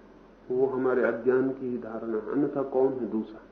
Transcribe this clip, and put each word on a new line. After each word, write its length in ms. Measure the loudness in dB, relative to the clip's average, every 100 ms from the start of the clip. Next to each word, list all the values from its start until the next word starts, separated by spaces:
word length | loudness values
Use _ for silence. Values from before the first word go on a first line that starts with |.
| -20 -20 -20 -16 -4 0
वो 120 | 2
हमारे 360 | 2 2 2
अज्ञान 460 | 2 2 2 4 2
की 200 | -2 -4
ही 80 | -6
धारणा 400 | -6 -8 -4 -4
है। 160 | -2
अन्यथा 300 | 0 0 0
कौन 240 | -2 2 2
है 240 | 2 -4
दूसरा? 300 | -4 -6 -10 -20